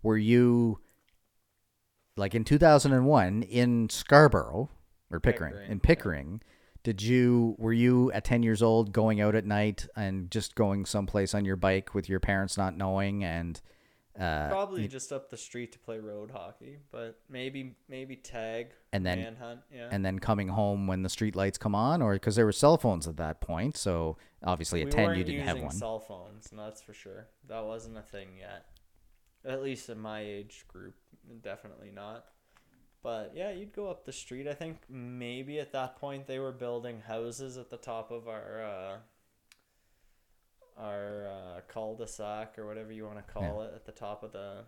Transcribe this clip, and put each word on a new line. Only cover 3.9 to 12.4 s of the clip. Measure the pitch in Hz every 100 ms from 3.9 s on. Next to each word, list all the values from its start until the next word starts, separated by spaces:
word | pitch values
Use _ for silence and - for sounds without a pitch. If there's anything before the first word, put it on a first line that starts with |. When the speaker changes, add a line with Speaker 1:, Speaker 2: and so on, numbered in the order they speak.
| - - 143 151 110 107 87 135 - _ _ _
Speaker 1:
or | 82
Pickering, | - - 78
Speaker 2:
Pickering, | 101 101
Speaker 1:
in | 101
Speaker 2:
yeah. |
Speaker 1:
Pickering, | - 165 101 76 69 104 - _ _ -
did | - 101
you, | 110 123 123 123 117 110
were | 113
you | 117 123 123 127
at | 107 -
ten | 120
years | 113 107
old | 113 113 104
going | 104 110 107
out | 104 110
at | 104
night | 104 107 95 - -
and | 98 95 87
just | 110 - -
going | 104 98 95
someplace | 104 98 104 95
on | 104 101
your | 92
bike | 95 95 - 104
with | 92
your | 95
parents | - 98